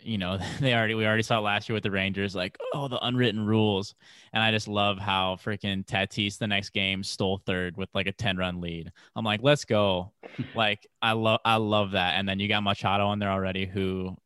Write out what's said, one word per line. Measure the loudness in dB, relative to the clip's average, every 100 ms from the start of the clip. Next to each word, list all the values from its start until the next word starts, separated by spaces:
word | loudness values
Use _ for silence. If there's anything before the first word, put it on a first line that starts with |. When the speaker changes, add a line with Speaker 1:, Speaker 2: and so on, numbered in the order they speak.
Speaker 1:
you | -6 -2
know, | -2 -4
<laughs> | -4 -2
they | 2
already, | 4 2
we | 2 2
already | 2
saw | 2 0
it |
last | 2 0 -2
year |
with | -4
the | -2
Rangers, | 0 0 0 -2 -2
like, | -6 -6 -6
"Oh, | -4 -4
the | -4
unwritten | -2 2 2 2 2
rules." | 4 4 2 -4 -12 -20 -20 -6
And | 0
I | 2
just | 2 0
love | 0 2 0
how | 0 2 2 0
freaking | -4 -4 -2 -4 -2
Tatis | -2 -2 0 -2 -2
the | -2
next | -2 -2
game | -2 0 0
stole | -4 -2 0 0
third | -2 -2 -2 -4
with, | -4
like, | -2 -2
a |
ten-run | -2 -2 0 -2 -4
lead. | -6 -8 -10 -16 -14 -6
I'm |
like, | -2 2
"Let's | 4 2
go." | 2 4 4 2 -2 -12
Speaker 2:
<laughs> | -14 -10 -6
Speaker 1:
Like, | 0 0 0 -6 _
I | 0
love, | 2 2 2 2
I | 2
love | 4 2 2
that. | 0 0 0
And | 0
then | -2
you | 0
got | 0
Machado | 0 0 2 2 2
on | 0
there | 0
already, | 0 -2 -4
who, | -4 -2 -2 -2 -6 -10